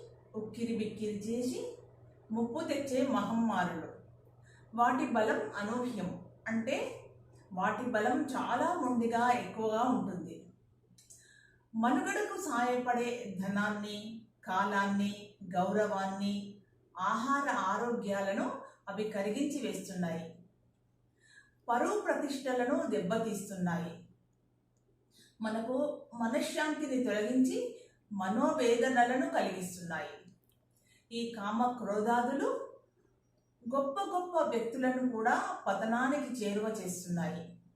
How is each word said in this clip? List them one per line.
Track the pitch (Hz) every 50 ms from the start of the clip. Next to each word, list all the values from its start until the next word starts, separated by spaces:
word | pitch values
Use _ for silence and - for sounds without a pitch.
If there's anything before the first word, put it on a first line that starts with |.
| - - - - - - -
ఉక్కిరి | 214 - - - 240 233 226 233 208
బిక్కిరి | 208 - - 202 214 208 208 202
చేసి | 202 226 233 247 247 254 - 440 - 494 - - - - - - - - - - - -
ముప్పు | 220 233 233 233 262 311
తెచ్చే | 330 - 285 277 - 262 254 262 269
మహమ్మారులు. | - 226 202 196 220 226 226 226 226 202 185 180 175 165 160 - - - - - - - - - - - - - - - - - - -
వాటి | 226 240 240 254 262 302
బలం | 240 226 220 214 226 - - - - -
అనూహ్యం, | 208 202 208 233 247 247 247 214 196 175 175 170 - - - - - - 220
అంటే | 226 226 226 262 294 415 - - - - - - - - - - - - - -
వాటి | 190 175 185 208 214 226
బలం | 247 - 214 214 214 247 254 311
చాలా | - - - - - - 233 269 311 339 359
మొండిగా | - 254 254 247 233 233 226 233 233 240 247
ఎక్కువగా | - - 190 180 - 214 220 220 214 226
ఉంటుంది. | 247 262 - 180 180 190 180 170 160 185 - - - - - _ _ _ _ _ _ _ - - - - - - - - - - - - _ _ _ _ -
మనుగడకు | 220 220 - 285 - - 381 381 415 - - 392 -
సాయపడే | - 302 240 233 247 247 247 247 247 240 240 233 240 240 240 - - 202 180 175
ధనాన్ని, | 190 196 202 202 208 214 208 208 208 208 208 208 208 220 226 - - - _ _ -
కాలాన్ని, | 202 180 185 202 208 202 196 202 202 202 202 202 202 - - - - - - 190 175 180
గౌరవాన్ని, | 180 185 190 208 214 208 202 202 190 196 196 190 196 202 202 202 202 - - - - - _ _ _ _ _ - 175
ఆహార | 185 202 220 233 233 277 285 285 - -
ఆరోగ్యాలను | 247 240 220 233 - - 233 240 233 202 196 202 196 196 196 196 202 254 262 - - - - - - _ - 202
అవి | 190 214 214
కరిగించి | - - 202 196 214 208 277 302 294 - 277 220
వేస్తున్నాయి. | 196 185 185 - - 185 180 175 170 165 170 165 - - - - _ _ _ _ _ _ _ _ _ _ _ _ _ _ _ _ - - - - _ _ _ - -
పరువు | 240 247 - - 415 427
ప్రతిష్టలను | - 339 294 - 302 269 269 254 - 262 254 247 247 254 294 - 214 214
దెబ్బతీస్తున్నాయి. | 208 185 175 170 220 220 226 220 202 - - - 196 185 180 175 170 170 170 170 160 - - - - _ _ _ _ _ _ _ _ _ _ _ _ _ _ _ _ _ _ _ _ - - - _ -
మనకు | 220 220 220 226 233 254 254 269 294 294 - - - - -
మనశ్శాంతిని | 233 233 226 262 294 - - - 320 311 311 294 - 302 262 262 254 247
తొలగించి | 208 202 214 214 240 254 262 262 - 392 494 494 494 - - - - _ _ _ -
మనోవేదనలను | 208 196 - 220 226 254 285 311 302 262 247 226 233 - 262 262 254 247 240 240 247 269 339 -
కలిగిస్తున్నాయి. | - - 196 190 185 185 180 180 - - 175 170 160 156 147 147 147 - - - - _ _ _ _ _ _ _ _ _ _ _ _ _ _ -
ఈ | 233 233 233 233
కామ | 226 214 202 208 220 233 247 247 247 233
క్రోధాదులు | 208 190 208 214 214 233 240 240 240 262 277 - - - - - - - - - _ _ _ _ _ _ _ _ _ _ _ _ _ _ _ _ 240 226 254
గొప్ప | 285 285 277 277 392
గొప్ప | 403 - 359 359 359 349 349 330 294 - 240
వ్యక్తులను | 226 226 226 254 262 254 254 254 254 254 247
కూడా | 226 220 220 240 262 - - - - - -
పతనానికి | - 196 190 220 220 226 240 262 269 294 294 262 - - - 208
చేరువ | 202 202 208 220 220
చేస్తున్నాయి. | - - 180 180 - - - 175 175 170 160 - - - - - - - - - _